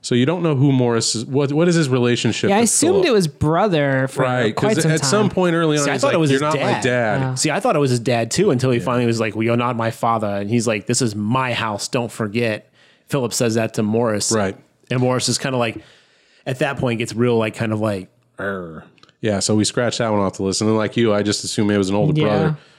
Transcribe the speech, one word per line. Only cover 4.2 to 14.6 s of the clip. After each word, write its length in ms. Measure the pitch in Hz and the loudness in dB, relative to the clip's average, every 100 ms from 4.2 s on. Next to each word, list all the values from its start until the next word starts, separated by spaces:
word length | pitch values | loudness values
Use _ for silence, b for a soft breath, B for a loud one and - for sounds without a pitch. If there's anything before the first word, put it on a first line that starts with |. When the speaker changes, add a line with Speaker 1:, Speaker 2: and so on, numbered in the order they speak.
Speaker 1:
Right, 320 | 127 127 113 - | 0 0 0 0
Speaker 2:
quite 180 | 135 131 | 0 2
Speaker 1:
'cause 40 | |
Speaker 2:
some 80 | 165 | 2
Speaker 1:
at 140 | 156 135 | 0 0
some 220 | 202 208 | 2 2
Speaker 2:
time. 80 | - | 2
Speaker 1:
point 200 | 180 165 | 0 2
early 220 | 165 151 | 2 2
on, 60 | |
Speaker 3:
See, 80 | 143 | 0
I 20 | |
Speaker 1:
he's 80 | 143 | 0
Speaker 3:
thought 60 | 277 | 0
Speaker 1:
like, 80 | 180 | 2
Speaker 3:
it 20 | |
was 140 | 156 | 2
Speaker 1:
"You're 60 | 135 | 2
Speaker 3:
his 180 | 151 147 | 0 0
Speaker 1:
not 0 | |
my 160 | - | 0
Speaker 3:
dad. 120 | 123 | 0
Speaker 1:
dad." 380 | 127 123 113 104 | 0 0 0 0
Speaker 2:
Yeah. 140 | 131 127 | -2 -2
Speaker 3:
See, 160 | 156 | -2
I 80 | 147 | 0
thought 160 | - 151 | 0 2
it 40 | |
was 120 | 143 | 2
his 80 | 123 | 0
dad 320 | 117 120 113 | 0 -2 0
too 180 | - 202 | 0 2
until 220 | 131 127 | 2 2
he 80 | 120 | 0
Speaker 1:
Yeah. 60 | 131 | 0
Speaker 3:
finally 200 | 123 120 | 0 0
was 140 | 113 | 0
like, 160 | 110 107 | -2 -2
"Well, 80 | |
you're 120 | 110 120 | 0 0
not 180 | 123 117 | 0 -2
my 160 | 113 | -4
father." 360 | 113 117 113 107 | -2 0 0 -2
And 220 | 101 101 | -4 -2
he's 160 | 120 113 | 0 0
like, 220 | 110 - | -2 -2
"This 160 | 120 | 0
is 120 | 127 104 | 0 -2
my 380 | 104 131 127 | -2 -2 -2
house. 340 | 117 113 101 - | -2 -4 -4 -4
Don't 240 | 127 120 | -4 -4
forget." 560 | - 110 107 117 104 - b b b _ | -6 -4 -2 -2 -4 -8 b b b _
Philip 220 | 147 120 | -4 -2
says 220 | - 120 | 0 0
that 220 | 113 110 - | 0 -2 -2
to 80 | |
Morris. 480 | 107 113 120 104 - | 0 0 0 0 0
Speaker 1:
Right. 260 | 110 98 98 | 0 -2 -4